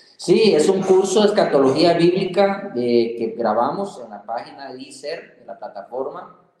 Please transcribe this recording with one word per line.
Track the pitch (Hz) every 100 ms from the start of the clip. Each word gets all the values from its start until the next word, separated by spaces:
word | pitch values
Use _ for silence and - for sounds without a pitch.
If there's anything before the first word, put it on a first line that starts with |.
| _ _
Sí, | - 202 220
es | 156 196
un | 190
curso | - 185 202 220
de | 208
escatología | - 170 147 135 143 175
bíblica, | 165 170 185 190 - 196 196 - 123
eh, | 120 120 113 117
que | 110 113
grabamos | 110 107 127 165 196 -
en | 113
la | 101
página | 107 117 123 139 135
de | 127
iser, | 131 127 143 165 - _
de | 117
la | 120
plataforma, | 104 101 98 123 135 165 - - _ _